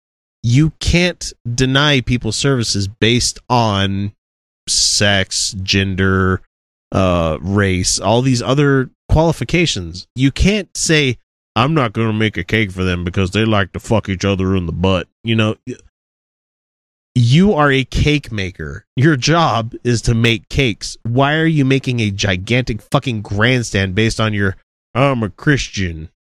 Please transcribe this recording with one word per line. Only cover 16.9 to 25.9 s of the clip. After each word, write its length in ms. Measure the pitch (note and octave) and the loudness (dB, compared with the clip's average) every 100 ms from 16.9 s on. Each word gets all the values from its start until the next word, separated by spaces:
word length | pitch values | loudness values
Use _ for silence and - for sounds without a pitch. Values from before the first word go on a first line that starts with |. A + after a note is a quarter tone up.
| _ _ B2 | _ _ 0
you 360 | A#2+ D3+ G3+ | 4 4 4
are 200 | D3+ D3 | 4 4
a 100 | C3+ | 2
cake 460 | B2+ - D3 D3 - | 0 0 2 0 -2
maker. 560 | G#2+ F#2 - D2+ C#2 _ - | -8 -8 -8 -12 -12 _ 0
Your 200 | D3+ C3+ | 2 2
job 580 | C#3+ E3+ D3+ A2+ A2+ - | 2 2 2 0 -4 -6
is 200 | A#2+ A#2 | -2 -2
to 120 | - | 0
make 340 | A2+ A#2 A2+ - | 2 2 2 -2
cakes. 480 | - C3 F#2+ - - | 0 0 -2 -10 -10
Why 320 | A#2 A#2+ C#3 | -4 0 2
are 120 | D#3 E3 | 2 2
you 180 | D#3 | 2
making 340 | C3 C3+ C3 A#2+ | 2 2 0 -2
a 140 | A2 | -2
gigantic 680 | G2 G2+ F#2 G2 B2 C3 G#2+ | 0 -2 -2 0 0 0 -6
fucking 420 | - C#3+ C3 A2 | -2 -2 0 -6
grandstand 720 | - G2+ A#2 B2+ A2 G2+ F#2+ F#2 | -4 -4 -2 -2 -2 -2 0 0
based 240 | A2+ - | 0 0
on 120 | A2 | -2
your, 220 | G#2 G2 - _ _ _ | 0 -2 -4 _ _ _
"I'm 300 | A#2 C#3 B2 | 0 0 0
a 60 | G#2 | -4
Christian"? 800 | - D#3 C3 - G2+ F2+ | -2 0 0 -2 -6 -6